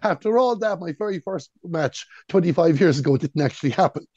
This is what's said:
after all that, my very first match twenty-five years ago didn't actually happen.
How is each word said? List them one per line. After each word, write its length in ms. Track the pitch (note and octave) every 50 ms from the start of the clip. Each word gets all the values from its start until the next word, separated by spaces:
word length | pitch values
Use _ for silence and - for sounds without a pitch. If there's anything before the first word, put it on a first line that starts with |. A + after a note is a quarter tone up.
after 360 | - G#3+ F3+ - - G#3+ A3 A#3
all 180 | B3+ B3 A#3+
that, 240 | G#3 G#3+ A3 G#3 F3
my 120 | F3+ E3+ D#3 -
very 220 | G#3+ G#3 G3 F3
first 300 | C#3 - F#3+ E3+ C3 - _ _ _
match 420 | F3 E3 D#3+ D#3 C#3 - - - _ - - - _
twenty-five 520 | - F#3+ F3 F3 E3 - E3+ E3 D#3+ C#3
years 180 | G3 F3 C#3 C#3
ago 180 | C#3 D3 C#3
didn't 240 | C3 - B2 _ D3
actually 300 | D3 C3 - - - C#3+
happen. 360 | - - F#3+ D3+ - D3 - _ _